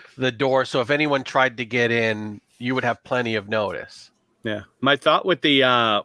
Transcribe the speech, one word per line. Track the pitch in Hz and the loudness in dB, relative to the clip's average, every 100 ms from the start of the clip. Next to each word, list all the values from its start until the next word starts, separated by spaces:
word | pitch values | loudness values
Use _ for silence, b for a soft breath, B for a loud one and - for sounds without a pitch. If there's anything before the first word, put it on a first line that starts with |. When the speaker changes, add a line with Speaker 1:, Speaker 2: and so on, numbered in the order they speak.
| B - | B -6
Speaker 1:
the | 127 | -4
door. | 117 139 131 | -2 0 2
So | 127 143 | 0 -2
if | 120 | 0
anyone | 147 151 139 | 0 0 -2
tried | 123 139 131 117 | 0 2 2 0
to | |
get | 117 123 117 | -4 0 0
in, | 117 113 107 107 104 - - | 2 0 -2 -6 -12 -18 -10
you | 123 | -4
would | 127 | -2
have | 123 113 | -2 -4
plenty | - 127 117 110 | -4 -4 -2 -4
of | 101 | -2
notice. | 110 101 85 - - - _ _ _ | -4 -4 -6 -12 -18 -20 _ _ _
Speaker 2:
Yeah, | 113 107 - _ | -8 -8 -10 _
my | 135 143 | 0 2
thought | 156 170 190 | 2 2 0
with | 170 | 0
the, | 156 139 | 2 4
uh, | 127 123 117 104 | 4 4 2 0